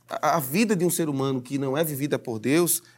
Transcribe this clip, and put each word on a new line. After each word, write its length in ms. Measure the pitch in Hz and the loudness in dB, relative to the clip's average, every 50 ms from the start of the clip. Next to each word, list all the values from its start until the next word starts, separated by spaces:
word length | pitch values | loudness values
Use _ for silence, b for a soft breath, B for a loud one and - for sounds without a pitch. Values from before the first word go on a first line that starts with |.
| B - | B -10
A, 260 | - - - 151 151 | -6 -2 0 2 2
a 40 | 170 | 2
vida 340 | 135 127 143 208 233 202 220 | 0 0 2 2 2 2 2
de 80 | 165 180 | 2 2
um 60 | 170 | 2
ser 180 | 170 - 165 156 | 0 0 -2 -2
humano 340 | 139 135 135 135 135 127 | -2 0 0 0 0 -2
que 160 | 123 - 139 135 | -4 -4 -4 -4
não 200 | 139 131 131 151 | -2 0 0 0
é 80 | 170 | 0
vivida 340 | 156 147 131 147 143 139 127 | -2 -2 -4 -2 -2 -2 -2
por 180 | - 127 113 107 | -2 -4 -6 -4
Deus 460 | 110 123 143 170 175 160 - - b b b | 0 2 2 4 4 2 0 -2 b b b